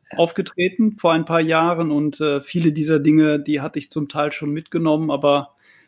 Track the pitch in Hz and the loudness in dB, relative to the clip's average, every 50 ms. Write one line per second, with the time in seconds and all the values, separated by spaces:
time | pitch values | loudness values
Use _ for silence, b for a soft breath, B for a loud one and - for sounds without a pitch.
0 | _ - - - 170 165 - - 190 - - - 180 185 185 - 220 214 208 - | _ -8 -2 0 0 0 0 -2 -6 -6 -4 -4 -4 -2 0 0 0 0 0 0
1 | - 170 165 165 160 165 165 165 160 160 160 160 165 170 175 165 170 156 147 147 | 2 2 2 2 0 0 0 0 2 2 2 2 2 0 0 0 -2 -2 0 0
2 | 151 151 139 - 156 151 143 143 139 - - 175 165 160 147 160 151 156 160 147 | 0 -2 -2 -2 -2 -2 -2 -2 -4 -4 -4 0 0 0 0 0 0 0 0 2
3 | 143 156 156 156 156 151 151 147 143 151 151 139 135 156 - 147 139 - - 160 | 4 4 4 6 4 4 2 0 -2 -2 -4 -4 -4 -6 -8 -10 -10 -8 -6 -6
4 | 151 147 - 151 147 151 147 - 151 147 147 160 160 _ - 165 165 156 151 156 | -6 -6 -4 -4 -4 -4 -4 -6 -6 -6 -6 -6 -6 _ -4 -2 0 2 2 2
5 | 160 151 143 139 147 143 143 143 143 - b b b b b b b | 0 -2 -2 0 2 2 2 2 0 -4 b b b b b b b